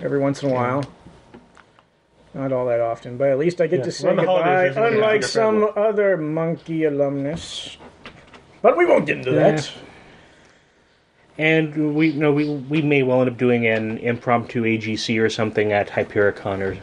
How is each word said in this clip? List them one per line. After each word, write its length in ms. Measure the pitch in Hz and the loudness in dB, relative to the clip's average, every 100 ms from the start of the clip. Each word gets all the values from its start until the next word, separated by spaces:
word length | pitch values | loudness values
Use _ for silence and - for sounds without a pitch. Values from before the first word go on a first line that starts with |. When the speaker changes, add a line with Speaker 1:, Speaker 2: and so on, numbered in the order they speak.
Speaker 1:
every 160 | 139 139 | -4 -2
once 240 | 139 139 | 0 -2
in 80 | 139 | -2
a 20 | |
while. 280 | 127 123 135 143 - - - - - - - _ _ _ _ _ _ _ | 0 0 -2 -4 -10 -20 -20 -20 -20 -20 -20 _ _ _ _ _ _ _
Not 200 | 139 135 | -10 -4
all 120 | 127 127 | -2 0
that 140 | 117 | 0
often, 380 | 117 117 127 123 | -2 -4 -10 -2
but 100 | 139 | 0
at 100 | 135 | 2
least 220 | 170 175 | 0 0
I 60 | 160 | 0
get 140 | 175 | 0
Speaker 2:
Yeah. 40 | |
Speaker 1:
to 80 | 120 | -2
say 160 | - 156 | -2 0
Speaker 2:
Around 80 | - | 2
the 60 | |
holidays, 220 | - - 170 | 2 2 2
Speaker 1:
goodbye, 160 | 185 | 2
Speaker 2:
there's 120 | 180 | 2
gonna 140 | 214 233 | 2 2
be 60 | |
a 20 | 220 | 2
Speaker 1:
unlike 220 | 214 214 | 2 2
Speaker 2:
bigger 60 | 208 | 0
Speaker 1:
some 320 | 226 220 214 214 | 0 2 2 0
Speaker 2:
crowd. 40 | 208 220 | 0 0
Speaker 1:
other 280 | 208 196 175 | 2 2 0
monkey 680 | 151 160 165 156 - 160 | -2 -4 -4 -6 -6 -2
alumnus. 920 | 156 143 139 139 139 165 - - - - - - - - - - - - | 0 0 -2 -2 -6 -8 -10 -14 -14 -16 -20 -20 -20 -20 -20 -20 -20 0
But 160 | 220 262 | 2 2
we 80 | 349 | 4
won't 180 | - | 2
get 140 | 151 147 | 0 -4
into 140 | 127 | -2
Speaker 3:
Yeah. 180 | 151 - | 2 2
Speaker 1:
that. 180 | 156 - - - - - - - _ _ _ _ _ _ _ _ _ _ - | 2 -4 -12 -20 -20 -20 -20 -20 _ _ _ _ _ _ _ _ _ _ -2
Speaker 3:
And 580 | 156 160 156 156 151 147 | 2 2 2 0 0 2
we, 120 | 160 | 2
you 120 | 143 | 2
know, 120 | 151 | 2
we, 160 | 147 151 | 2 0
we 320 | 147 131 156 | -4 -4 -2
may 220 | 147 143 | 2 2
well 180 | 127 127 | 4 2
end 80 | 127 | 2
up 80 | 117 | 2
doing 300 | 123 120 117 | 2 2 2
an 320 | 110 110 113 | 0 -2 -4
impromptu 640 | 120 120 131 120 113 123 | -4 -2 0 0 0 -2
A 140 | 113 110 | 0 0
G 180 | 110 107 | -2 -6
C 220 | - 110 | -2 0
or 100 | 110 | 0
something 440 | - 107 107 104 | 0 -2 0 0
at 180 | 101 98 | 0 0
Hypericon 680 | - 98 107 101 - 104 98 | -2 -2 2 0 0 -6 -4
or 160 | 98 95 | -6 -8